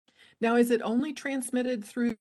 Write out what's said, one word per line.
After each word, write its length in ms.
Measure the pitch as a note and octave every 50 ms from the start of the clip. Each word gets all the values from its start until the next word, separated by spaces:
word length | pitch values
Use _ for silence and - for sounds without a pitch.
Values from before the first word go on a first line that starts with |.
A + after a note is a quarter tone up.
| _ _ _ _ - - _ _
Now, 160 | A3+ A3+ A#3
is 140 | A#3+ A#3+ A#3+
it 100 | A#3+ -
only 320 | - G#3 A#3 B3 D4+ D#4 C#4+
transmitted 720 | - - C#4 C4+ C4+ B3+ - - B3 B3 B3+ B3+ G#3+ G#3
through 300 | - - B3 A#3+ A#3+ A3 -